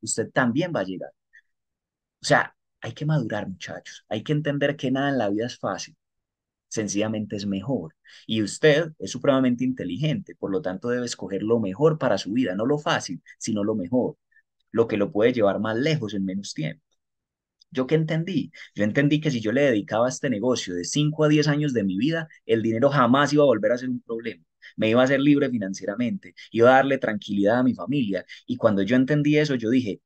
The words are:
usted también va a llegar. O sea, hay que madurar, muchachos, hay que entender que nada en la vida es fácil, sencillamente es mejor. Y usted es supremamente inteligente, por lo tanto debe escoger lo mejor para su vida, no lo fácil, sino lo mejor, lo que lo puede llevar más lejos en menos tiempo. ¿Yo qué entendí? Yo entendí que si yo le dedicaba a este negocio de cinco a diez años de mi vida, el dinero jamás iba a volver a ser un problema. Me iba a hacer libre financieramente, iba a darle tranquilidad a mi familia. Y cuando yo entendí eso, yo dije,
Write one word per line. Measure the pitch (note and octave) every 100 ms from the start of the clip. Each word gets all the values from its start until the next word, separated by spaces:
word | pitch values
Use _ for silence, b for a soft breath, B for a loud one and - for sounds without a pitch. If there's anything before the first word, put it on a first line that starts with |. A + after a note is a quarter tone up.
usted | G#2+ - G#2
también | - B2+ A#2+ F3+
va | C#3+
a |
llegar. | F#2+ F#2 - - _ _ b _ _ _ _ _ _ _
O |
sea, | - C#3+ - _ _ _
hay | -
que | A#2 D3+
madurar, | D#3 A2 G#2+ G2
muchachos, | F#2 - F2 - - -
hay | G#2+
que | A2
entender | D3+ D3 C#3+ C#3+ C#3+
que | C3
nada | C3+ C#3+
en | C#3
la | G#2
vida | G#2 A#2+
es | -
fácil, | A#2 F2+ - _ _ _ _ _ _ _ _
sencillamente | - G#2 G2+ G#2+ A2 G#2+ G#2
es | G2+
mejor. | G2 G2+ B2 D#2+ - _ B B
Y | A2
usted | G#2 - D#3 D3 E3+ D#3
es | G2
supremamente | B2+ C3 C3+ B2+ B2
inteligente, | B2+ B2+ F2+ F2 D#3 B2 F#2+
por | E2+ G2
lo | F#2+
tanto | F2+ F#2+ A#2+
debe | B2 B2
escoger | - F#2+ F#2+
lo | G#2 A#2
mejor | G#2 F#2 D#3 D#3
para | C3 G2
su | -
vida, | A2+ A#2+ F2+
no | A#2
lo | D3
fácil, | D3+ C#3 - F2 - B
sino | - G#2+
lo | G2+ A2
mejor, | F2 B2 G2 - _ b _ _ _
lo | G#2+ A#2
que | G#2+
lo | G2+
puede | G2 A2+
llevar | B2 G2+ F#2+
más | A2 A2
lejos | C#3+ D#3 G#2+
en | G#2
menos | F#2+ G2 G2
tiempo. | - D#3 - _ _ _ _ _ _ _ _ _
¿Yo | C3 B2+
qué |
entendí? | D#3 D#3+ D#3+ E3+ F3 - - B
Yo | -
entendí | G#2+ G2+ C#3+ D3+
que | D3+
si | B2+
yo | G#2+
le | A#2+
dedicaba | C#3+ A2 F#2+ G#2+ B2
a |
este | D#3 C#3+
negocio | G#2+ A#2 A#2 -
de | F2+
cinco | F2 D3 D3 D3
a | D3+
diez | D3+ D3
años | D3 D3+
de | A#2+
mi | G2 F#2
vida, | C3 E3 D#3+ b
el | - A2
dinero | A2 A2 C#3
jamás | C#3+ A#2+ C3 C#3+
iba | D3
a | C#3+
volver | A2+ G#2
a | A#2+
ser | B2+
un | B2
problema. | - A#2 A#2 E2+ _ _ B B
Me | A2
iba | A#2
a |
hacer | C3 C3+
libre | C#3+ C#3+ C#3
financieramente, | B2 G2 G2 G2 G2+ A#2+ G2+ F#2 - B
iba | A2 A#2
a |
darle | C3 C3+ C3+
tranquilidad | B2+ G#2+ G2 G2+ G2 A#2
a |
mi | B2+
familia. | F#3 F2+ C#3+ A2 F2+ - B B
Y | B2
cuando | A2+ G2+
yo | F#2+ B2+
entendí | C3 D3+ D3 D3+
eso, | D3+
yo | C3 A2
dije, | B2+ G#2+ E2+